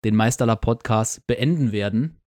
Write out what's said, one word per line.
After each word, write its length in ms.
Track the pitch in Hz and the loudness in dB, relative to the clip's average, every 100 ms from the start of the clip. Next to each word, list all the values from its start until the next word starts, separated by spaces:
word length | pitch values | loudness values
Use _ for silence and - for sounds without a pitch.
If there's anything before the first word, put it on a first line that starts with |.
den 120 | 110 107 | 2 2
Meisterler 400 | 113 - 117 110 | 2 2 0 0
Podcast 680 | - 117 - 110 110 - - | 0 -2 0 0 0 -6 -4
beenden 440 | 120 131 165 127 | -2 0 0 0
werden. 480 | 104 101 107 156 - _ | 0 -2 -2 -2 -8 _